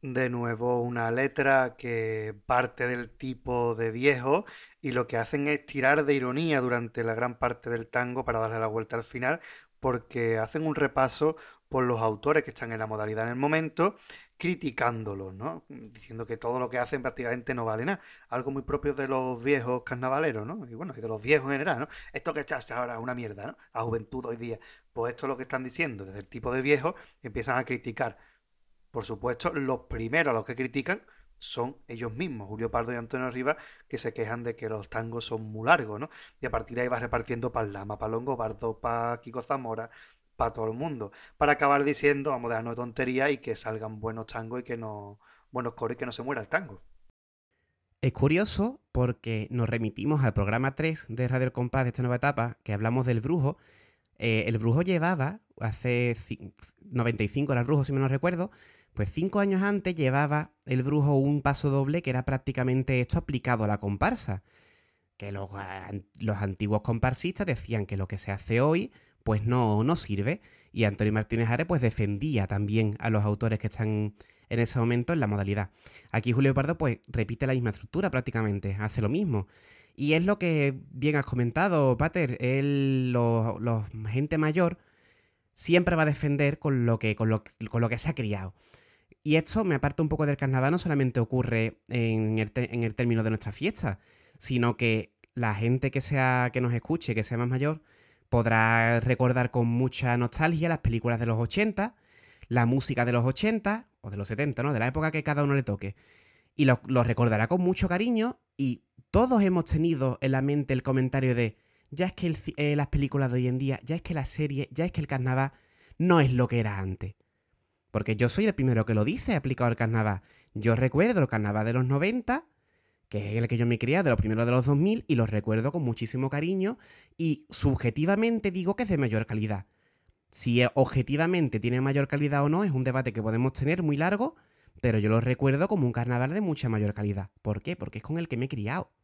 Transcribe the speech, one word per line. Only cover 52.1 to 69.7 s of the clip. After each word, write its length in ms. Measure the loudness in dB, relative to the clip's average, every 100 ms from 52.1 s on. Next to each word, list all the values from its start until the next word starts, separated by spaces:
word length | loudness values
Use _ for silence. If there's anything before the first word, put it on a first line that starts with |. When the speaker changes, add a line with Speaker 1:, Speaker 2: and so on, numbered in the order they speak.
| 2
Speaker 2:
etapa, 420 | 0 0 -2 -4
que 100 | -6
hablamos 340 | -2 0 0 2
del 140 | 0
Brujo. 360 | 0 0 0 -2 _ _ _ _ _ _
Eh, 240 | 0 2 2
el 140 | 0
Brujo 240 | 2 2
llevaba, 560 | 2 2 2 2 -2 -4 _ -6
hace 560 | -6 -4 0 2 2 -2
ci-, 380 | -6 -12 -12 -20 -20 _
noventa 440 | -6 -2 0 0
y 40 | -2
cinco 260 | 0 0
era 80 | 0
el 60 | 2
Brujo, 160 | 2
si 80 | 2
me 80 | 0
no 80 | 2
recuerdo, 440 | 2 0 0 -4 -8 -20 _ _
pues 180 | -4 -4
cinco 280 | 0 0 2
años 240 | 2 2
antes 320 | 2 0 -2 0
llevaba 560 | 2 2 2 0 -4 _ -2
el 180 | -2
Brujo 320 | 2 2 4 4
un 260 | 4 2
paso 300 | 0 0 0
doble 320 | 2 0 -2
que 80 | -2
era 140 | -2 0
prácticamente 720 | -2 -2 -2 2 2 2 0
esto 180 | 2 -2
aplicado 460 | 0 -4 0 2
a 40 | 2
la 120 | 0
comparsa. 640 | -2 0 0 0 -6 -8 _ _ _ _ _ _ _ _
Que 140 | -10
los, 200 | -8 -8 -10
an-, 500 | -10 -12 -10 -10 -12 -6
los 180 | -4 -2
antiguos 440 | -2 -2 0 0
comparsistas 640 | 0 0 0 0 -6 -4 -4
decían 400 | -4 -4 -4 -4
que 100 | -4
lo 100 | -4
que 120 | -6
se 120 | -6
hace 300 | -8 -2 2
hoy, 300 | 2 2 -2 -10 _ _
pues 220 | -2 0 2
no, 380 | 2 4